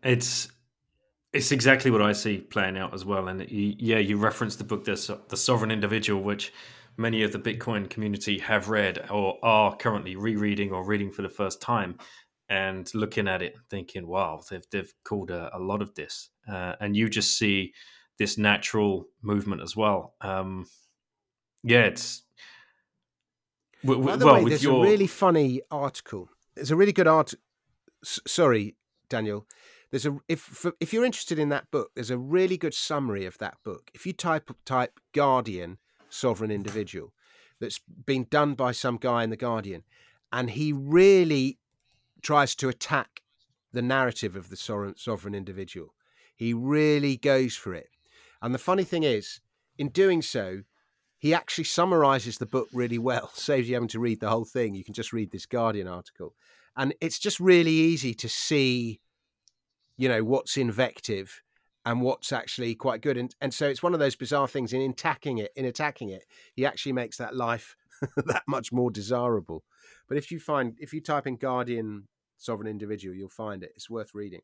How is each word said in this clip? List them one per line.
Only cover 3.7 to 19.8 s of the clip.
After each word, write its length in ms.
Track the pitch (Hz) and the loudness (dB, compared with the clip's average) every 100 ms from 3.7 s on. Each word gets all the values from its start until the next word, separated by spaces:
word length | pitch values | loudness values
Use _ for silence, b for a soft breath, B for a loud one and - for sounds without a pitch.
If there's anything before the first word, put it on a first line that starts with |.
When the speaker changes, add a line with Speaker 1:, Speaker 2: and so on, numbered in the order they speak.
| 101 | -2
Speaker 1:
yeah, 200 | 117 110 | 2 2
you 200 | 101 104 | 4 2
referenced 400 | 107 - 113 - | 2 0 -4 -4
the 60 | |
book, 200 | 104 104 | -6 -6
The 120 | 104 104 | -4 -6
So-, 240 | - 101 - | -6 -10 -8
The 80 | 120 | -4
Sovereign 340 | - 120 110 | 2 2 2
Individual, 520 | 110 101 110 104 98 | -2 0 -2 0 -2
which 300 | 98 101 - B B B B - | -2 -4 -6 B B B B -6
many 260 | 113 113 | -2 0
of 100 | 107 | 0
the 60 | 104 | -2
Bitcoin 500 | 117 110 123 107 95 | -6 -6 -4 -4 -4
community 480 | - 107 101 - 98 | -6 -4 -4 -4 -4
have 300 | - 107 95 | 0 0 2
read 420 | 107 98 90 - | 0 0 -2 -6
or 280 | 104 98 92 | -2 -2 0
are 340 | 113 110 104 - | 4 6 6 2
currently 400 | 120 104 92 92 | -2 -2 -6 -4
rereading 540 | 110 107 104 101 101 | -2 0 0 0 -2
or 140 | 92 | -4
reading 260 | 92 104 98 | -2 -2 -2
for 120 | 98 | -6
the 60 | 95 | -10
first 320 | - 98 - | -4 -6 -4
time 380 | - 117 92 92 B B B _ _ | -2 -2 -2 -8 B B B _ _
and 420 | 98 95 95 90 | -2 -2 -4 -8
looking 320 | 110 107 - 98 | -4 -2 -2 -2
at 160 | 92 | -2
it 120 | 87 | -4
and 100 | - _ | -10 _
thinking, 380 | 98 87 98 85 | -12 -10 -12 -6
"Wow, 360 | 92 90 78 - | -2 -2 -4 -12
they've, 160 | 92 - | -16 -8
they've 240 | 101 92 _ | -8 -8 _
called 280 | - 104 92 | -8 -6 -6
a, 240 | 87 82 90 | -8 -8 -8
a 20 | |
lot 240 | 92 104 | -4 -4
of 120 | 101 | -4
this." 360 | - 71 - - _ - | -10 -14 -14 -16 _ -12
Uh, 260 | 98 90 - | -8 -8 -6
and 160 | 104 101 | -2 0
you 120 | 110 | 2
just 280 | 104 - - | 0 0 0
see 380 | 107 98 92 B B B B _ | 2 0 -2 B B B B _
this 200 | 104 - | -4 0
natural 680 | 107 101 - 110 104 95 - _ | 2 2 0 0 2 0 -6 _
movement 400 | 104 104 101 95 | -2 -2 -2 -6
as 160 | 85 | -8
well. 380 | 104 | 0